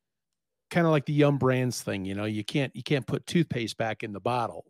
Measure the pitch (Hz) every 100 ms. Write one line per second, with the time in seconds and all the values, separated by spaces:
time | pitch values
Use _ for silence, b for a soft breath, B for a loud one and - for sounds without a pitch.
0 | _ _ _ _ _ _ _ 175 165 156
1 | 135 147 143 143 131 127 127 117 - 101
2 | 95 98 107 107 104 156 131 - - 147
3 | - 143 - 175 156 123 110 - 113 107
4 | 113 98 104 123 113 - -